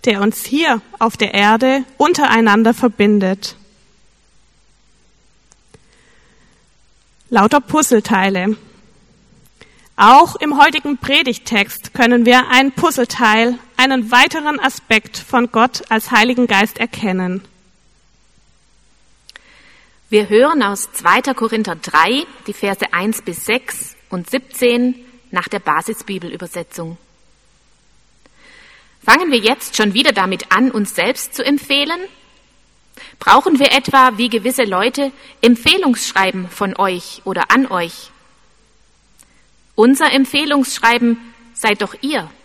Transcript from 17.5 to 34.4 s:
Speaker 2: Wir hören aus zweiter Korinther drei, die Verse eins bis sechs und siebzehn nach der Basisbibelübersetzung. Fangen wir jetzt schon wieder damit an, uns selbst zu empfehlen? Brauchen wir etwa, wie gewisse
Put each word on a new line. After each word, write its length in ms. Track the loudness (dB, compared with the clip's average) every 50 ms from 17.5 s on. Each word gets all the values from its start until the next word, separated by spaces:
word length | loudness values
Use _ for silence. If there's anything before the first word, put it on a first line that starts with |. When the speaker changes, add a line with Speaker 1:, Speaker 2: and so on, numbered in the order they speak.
| _ _ _ _ _ _ _ _ _ _ _ _ _ _ _ _ _ _ _ _ _ _ _ _ _ _ _ _ _ _ _ _ _ _ _ -20 _ -20 _ _ _ _ _ _ _ _ _ _ _ _ _ _
Speaker 2:
Wir 180 | 0 0 2 2
hören 340 | 2 2 4 4 2 0
aus 300 | 0 -2 -4 -6 -10 -12
zweiter 400 | -14 -2 0 2 2 2 0 -2
Korinther 440 | -4 -4 -4 -4 -2 -4 -4 -4 -6
drei, 480 | -10 -10 -2 0 2 2 2 0 -2 -4 -8 -16 -18 -14
die 60 | -14
Verse 400 | -10 -6 -6 -6 -4 -6 -6 -6
eins 300 | -4 -4 -4 -4 -4 -6
bis 240 | -8 -12 -12 -10 -6
sechs 500 | -4 -4 -4 -6 -10 -14 -14 -14 -16 -18 _ _ _
und 180 | -10 -10 -8 -6
siebzehn 680 | -8 -8 -8 _ -6 -2 0 0 0 2 0 -2 -2 -6 -12 -20 _ -20 _ _
nach 180 | -8 -8 -6 -6
der 120 | -10 -6
Basisbibelübersetzung. 1400 | -4 -2 -4 -2 -4 -6 -12 -12 -10 -10 -10 -10 -10 -12 -14 -14 -16 -12 -12 -12 -12 _ -12 -14 -12 -12 -14 -18 _ _ _ _ _ _ _ _ _ _ _ _ _ _ _ _ _ _ _ _ _ _ _ _ _ _ _ _ _ -20 -20 -20 -20 -20 -20 -20 _ _ _ _
Fangen 300 | _ 2 2 2 2 0
wir 60 | -2 0
jetzt 380 | 0 0 -2 -2 -6 -10 -2
schon 180 | -2 0 0 0
wieder 180 | 0 0 0
damit 400 | 2 0 -2 -2 -4 -6 -2 0
an, 180 | 2 2 2 0
uns 240 | 0 -2 -6 -4 -4
selbst 400 | -4 -2 -2 -2 -6 -8 -12 -10
zu 80 | -6
empfehlen? 580 | -2 -2 -2 -2 -2 -2 -2 -2 -2 -2 -6 -8 -10 -14 _ _ _ _ _ _ _ _ _ _ _ _ _ _ _ _ _ -20 -20 -20 -20 _
Brauchen 400 | 2 4 4 4 4 2 2 2
wir 140 | 2 2
etwa, 460 | 2 0 0 2 4 4 4 4 2 0
wie 100 | -4 -2
gewisse 360 | -2 -2